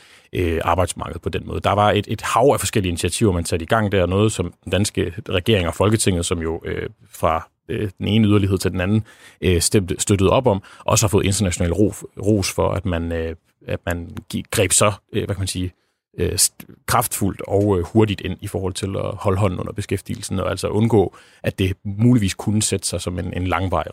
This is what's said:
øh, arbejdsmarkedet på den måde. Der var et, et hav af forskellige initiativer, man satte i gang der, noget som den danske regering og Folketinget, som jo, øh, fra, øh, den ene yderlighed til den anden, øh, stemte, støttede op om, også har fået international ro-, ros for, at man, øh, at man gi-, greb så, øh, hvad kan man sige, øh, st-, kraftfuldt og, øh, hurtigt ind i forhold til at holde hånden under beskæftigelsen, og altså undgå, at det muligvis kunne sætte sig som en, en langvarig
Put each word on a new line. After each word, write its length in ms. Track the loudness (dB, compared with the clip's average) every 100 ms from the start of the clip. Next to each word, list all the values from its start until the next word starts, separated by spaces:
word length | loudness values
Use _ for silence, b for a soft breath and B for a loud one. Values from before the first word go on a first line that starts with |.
| B B B
øh, 280 | -4 -2 0
arbejdsmarkedet 580 | 0 0 0 -4 -8 -8
på 80 | -8
den 140 | -8 -6
måde. 140 | -4
Der 120 | 0
var 200 | 2 4
et, 140 | 2 0
et 140 | -6
hav 280 | -2 2 4
af 60 | 4
forskellige 300 | 0 0 0
initiativer, 420 | -2 -2 0 2
man 140 | 2 0
satte 180 | -4
i 20 | 0
gang 260 | 0 2
der, 140 | 2 2
noget 260 | 2 2
som 220 | 0 -6 -8
den 80 | -4
danske 420 | -2 0 -2 -4 -6 -4
regering 380 | -2 2 2 0
og 60 |
Folketinget, 520 | 0 2 2 2 0 0
som 160 | -4
jo, 200 | -4 -6 -6
øh, 240 | -6 -8 -12 _
fra, 380 | -2 0 0 -4 _ -8
øh, 200 | -6 -6 -4
den 100 | 2
ene 200 | 4 6
yderlighed 300 | 4 4 2
til 140 | 0
den 100 | -2
anden, 220 | 0 0 0 B B B
øh, 200 | 2 2
stemte, 340 | 2 2 0 -2
støttede 300 | 0 2 4
op 180 | 4 2
om, 160 | 0 B B
også 260 | 0 2 2
har 40 |
fået 160 | 2 2
international 480 | 2 0 0 0
ro-, 340 | 2 2 0 -12 -4
ros 300 | 0 0 0
for, 180 | -2 -2
at 160 | -2 -2
man, 260 | -4 -2
øh, 240 | -4 -6 -8 _ _ -10
at 120 | -8 -6
man 240 | -6 -8 -14 -10
gi-, 160 | -8 -4
greb 200 | 0 2
så, 200 | 2 2 0 _
øh, 120 | -6 -4
hvad 100 | -4
kan 60 |
man 60 | -6
sige, 240 | -6 -8 -10 _ _ _ -6
øh, 140 | -4
st-, 520 | 0 -2 -4 -18 -14 0
kraftfuldt 540 | 0 0 -2 -2 -2 -2
og, 300 | 0 2 2
øh, 80 | 2
hurtigt 360 | 4 4 0
ind 160 | -6 -8
i 60 | -8
forhold 260 | -6 -6
til 220 | -6 -6 -4
at 60 | -6
holde 240 | -4 0 2
hånden 220 | 0 -2
under 140 | -6
beskæftigelsen, 640 | -8 -6 -6 -6 -10 -6 -4
og 100 | -2
altså 180 | -4 -2
undgå, 480 | 2 4 4 2 B B B
at 160 | -6 0
det 140 | -2 -2 -8
muligvis 480 | 2 4 4 2
kunne 280 | -2 -2 0
sætte 260 | 0 -2 -4
sig 140 | -6
som 180 | -6 -6
en, 140 | -6
en 140 | -4 -2
langvarig 440 | 0 0 -2 -4